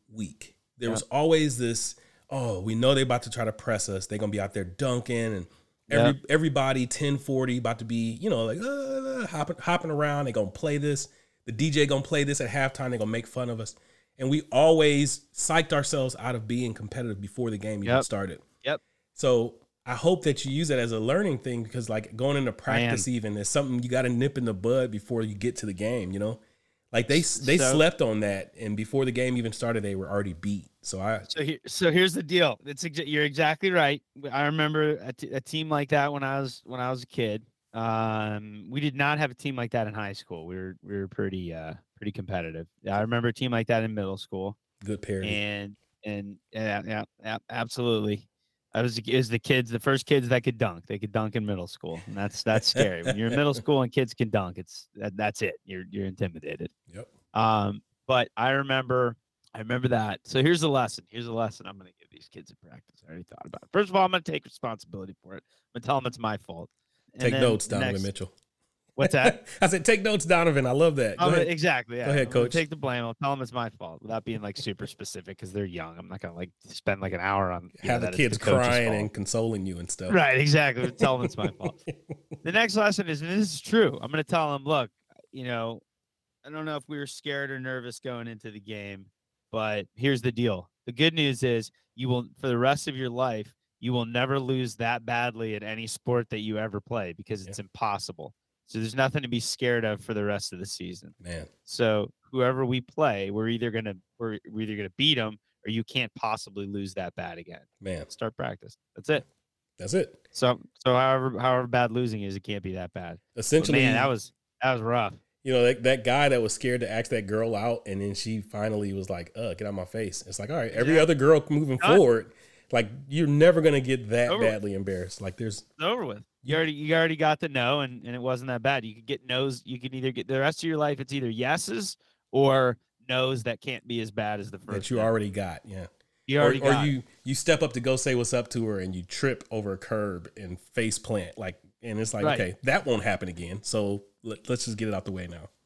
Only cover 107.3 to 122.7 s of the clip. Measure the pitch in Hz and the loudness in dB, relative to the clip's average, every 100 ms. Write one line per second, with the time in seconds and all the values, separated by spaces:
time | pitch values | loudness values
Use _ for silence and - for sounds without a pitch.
107.3 | 85 85 78 _ _ 98 85 - - 110 | -12 -16 -20 _ _ -8 -8 -8 -8 -8
108.3 | - - 95 - - _ - - 147 - | -6 -8 -8 -18 -20 _ -12 -2 -2 -2
109.3 | _ _ _ _ - 95 185 - - _ | _ _ _ _ -12 -2 -2 -2 -8 _
110.3 | - 127 123 - - 131 127 131 131 131 | 0 0 0 -6 -2 2 4 4 2 0
111.3 | 117 127 127 123 123 120 120 120 107 98 | 0 2 2 2 2 2 0 -2 -2 -6
112.3 | 98 - 104 95 92 90 95 87 85 _ | -8 -6 -8 -6 -8 -8 -10 -12 -14 _
113.3 | - - 156 180 131 131 113 135 113 - | -8 2 2 4 4 4 4 2 0 -6
114.3 | _ _ - 131 123 113 120 104 - _ | _ _ -2 0 0 0 0 0 -6 _
115.3 | _ 135 127 120 120 127 131 117 135 143 | _ 0 4 6 4 2 2 4 4 6
116.3 | 123 110 - 127 123 107 110 113 117 98 | 4 2 0 0 0 0 -2 -2 -2 0
117.3 | 107 113 104 120 117 - 98 101 98 113 | 0 0 0 0 -2 -4 -4 -4 -4 -4
118.3 | 110 101 107 107 107 101 98 95 90 85 | -6 -6 -4 -2 -2 -2 -4 -4 -6 -8
119.3 | 113 113 87 104 98 90 110 104 - - | -8 -6 -6 -6 -6 -6 -6 -6 -8 -10
120.3 | - 104 160 113 110 127 160 160 147 139 | -10 -6 -4 -2 2 6 8 8 8 8
121.3 | 156 - 147 151 127 190 196 135 113 - | 8 8 2 4 4 8 10 10 8 2
122.3 | - - _ - | -16 -20 _ 0